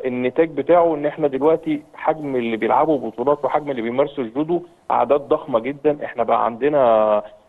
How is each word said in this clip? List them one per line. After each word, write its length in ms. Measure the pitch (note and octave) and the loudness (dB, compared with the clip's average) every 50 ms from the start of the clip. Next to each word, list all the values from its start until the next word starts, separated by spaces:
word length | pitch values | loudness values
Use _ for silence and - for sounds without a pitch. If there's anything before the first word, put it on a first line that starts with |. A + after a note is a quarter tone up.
| - | 0
النتاج 440 | C3 B2 B2 B2 B2+ - - E3 E3 | -4 -4 -2 -2 -2 2 2 0 0
بتاعه 460 | D3 C#3+ C3 - E3+ F3 E3+ E3+ D#3 | 0 -4 2 4 4 6 6 4 2
ان 100 | D3 D3 | 0 -2
احنا 220 | D3 - - D3+ | -4 -2 -2 -2
دلوقتي 540 | C#3+ C3 C3+ C#3 D#3 E3 E3 - - - G2 - - - | -2 0 2 2 2 2 2 0 -4 -4 -4 -6 -12 -18
حجم 420 | - - D#3 D#3 D#3 D3+ C#3 C3 | -4 -2 -2 -2 -2 -4 -4 -4
اللي 220 | B2+ A#2+ A#2 A2+ | -2 -2 -2 -2
بيلعبوا 400 | G#2+ A#2 - A#2 B2+ D3+ D#3+ D3+ | -2 0 0 2 2 2 2 0
بطولات 480 | C3 A#2 A2+ - - B2 C#3+ D3 C#3+ - | -2 -2 -6 -6 -4 0 0 0 0 0
وحجم 260 | B2+ - D3+ D3+ C#3+ | -2 -2 -2 -2 -4
اللي 100 | C3+ A#2+ | -6 -6
بيمارسوا 420 | A2 A#2 A#2+ C3 D3 C#3+ - - B2 | -6 -4 -2 -2 -2 -2 -2 -6 -8
الجودو 380 | A2 A2+ C#3 D#3 D#3 F3 E3+ F3 - - _ _ - | -6 -4 -4 -2 -2 -2 -4 -4 -8 -18 _ _ -2
اعداد 300 | A#2+ A#2+ A#2+ A#2 C#3 D3+ | 0 0 2 2 2 0
ضخمه 380 | C#3+ C#3+ D3+ D3+ - D3 B2+ A2 | 2 0 -2 -2 -2 -2 -2 -2
جدًا. 380 | A2+ C3 D3 C#3+ - D3+ C#3+ D3 A#2 | -2 -2 -8 -2 -2 -2 -2 0 -6
احنا 180 | A2 - - A#2 | -8 -6 -4 -2
بقى 220 | A2+ A#2+ A2+ A2+ | 0 0 0 0
عندنا 760 | A2 A#2 A2 B2+ D3 D3+ C#3+ C3 A#2 A2+ A2 G#2+ G#2+ G#2 G#2 - - - - _ | -2 -2 -2 -2 0 2 4 4 6 6 4 4 4 2 0 -2 -4 -14 -20 _